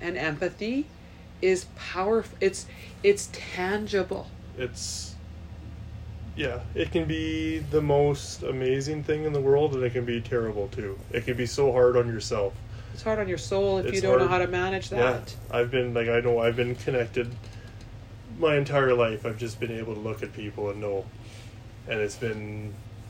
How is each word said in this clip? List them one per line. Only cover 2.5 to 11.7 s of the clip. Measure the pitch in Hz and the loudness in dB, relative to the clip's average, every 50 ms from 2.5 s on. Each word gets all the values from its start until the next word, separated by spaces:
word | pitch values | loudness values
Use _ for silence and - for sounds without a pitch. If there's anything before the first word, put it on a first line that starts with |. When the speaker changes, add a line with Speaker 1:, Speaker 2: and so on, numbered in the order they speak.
| 190 - - - - - - - - - - | 2 0 -6 -12 -14 -16 -16 -16 -6 2 6
Speaker 1:
it's | 202 202 196 - - - | 6 6 6 4 -8 -10
tangible. | - - - - - 180 185 202 214 214 208 - 196 180 - - - - - - - - - - - | -12 -10 -8 -6 -4 -2 -2 -2 -2 -2 0 0 0 0 0 -2 -6 -8 -10 -14 -14 -14 -12 -8 -6
Speaker 2:
It's, | 127 120 - - - - - - - - - - - - - - - - - - - - - - - - - - - - - - - - - | -6 -6 -6 -6 -8 -8 -6 -8 -8 -10 -12 -14 -14 -14 -14 -14 -14 -14 -14 -14 -12 -12 -12 -12 -12 -12 -12 -12 -12 -12 -12 -12 -12 -10 -6
yeah, | - 151 131 120 123 - - - | -2 -2 -2 -2 -4 -6 -4 -2
it | 180 165 156 | -2 0 2
can | - 175 160 | 2 0 2
be | 151 160 160 160 160 160 160 160 160 160 160 | 2 0 -2 -2 -2 -2 -2 0 -2 -2 -2
the | 151 143 139 156 | -2 2 2 2
most | 151 147 143 143 147 143 143 139 - - - - - | 4 6 6 6 6 6 4 0 -4 -8 -10 -6 -4
amazing | - 131 131 131 131 131 139 135 143 156 151 147 | -4 -2 0 2 2 2 2 0 -2 -4 -2 0
thing | - 151 151 156 | 0 0 0 0
in | 156 147 | 0 0
the | 143 | 2
world, | 135 135 139 143 147 151 139 | 4 6 6 6 6 4 4
and | 131 127 | 2 0
it | 123 120 | 0 0
can | 127 120 | 0 0
be | 120 120 117 | 0 -2 -2
terrible, | 113 - 127 120 113 110 104 104 101 98 | -2 0 0 0 0 0 -2 -2 -4 -4
too. | - - 107 101 95 98 - - | -4 -6 -6 -6 -6 -8 -8 -4
It | - 123 117 | -4 -2 -2
can | - 123 | 0 0
be | 120 127 | 0 -2
so | 117 - - 139 135 | -2 2 4 4 6